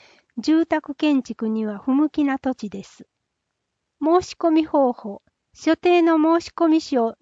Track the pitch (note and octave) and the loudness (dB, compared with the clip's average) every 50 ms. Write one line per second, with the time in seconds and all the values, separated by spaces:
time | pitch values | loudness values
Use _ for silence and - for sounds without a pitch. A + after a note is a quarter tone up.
0 | _ _ _ _ _ _ _ - G#3+ - D#4 D#4+ E4 - E4 - - - C#4+ - | _ _ _ _ _ _ _ -6 -2 0 2 2 0 0 -2 -4 -4 -6 -8 -4
1 | - D4+ D4 C4+ - - A3+ - A3+ A3 A3 A3 A3 G#3+ G#3 G3+ - - C4 C#4 | -2 0 0 0 -2 -4 -8 -8 -6 -4 -4 -4 -4 -6 -8 -8 -4 -2 0 0
2 | D#4 D4+ - - D4 C#4+ C4+ C4 - C4+ B3+ - - G3+ - G3 F#3 - _ - | 0 0 -2 -2 -2 -2 -2 -4 -4 -6 -6 -6 -8 -12 -12 -12 -16 -18 _ -20
3 | - _ _ _ _ _ _ _ _ _ _ _ _ _ _ _ _ _ _ - | -20 _ _ _ _ _ _ _ _ _ _ _ _ _ _ _ _ _ _ -4
4 | C#4+ D#4 E4+ F4+ F#4 - - - - E4+ D#4 D#4+ D#4+ D#4 - D4+ C4+ B3+ B3 - | 0 2 2 2 0 -2 -6 -4 -2 0 2 2 0 0 0 0 2 0 0 -4
5 | - G#3 G3+ - _ _ _ _ _ _ _ - - D#4 D#4+ - - F4+ F4 F4 | -10 -16 -16 -16 _ _ _ _ _ _ _ -6 -2 -2 -2 0 2 2 2 4
6 | E4 E4 E4 D#4 D4+ D#4+ E4 E4+ E4+ - - - E4+ E4 D#4 D#4+ D#4 - C#4+ B3 | 4 4 2 2 2 2 2 0 -2 -4 -4 -2 2 2 2 2 0 -2 -2 -2
7 | A#3 A3+ A3+ - | -2 -2 -4 -8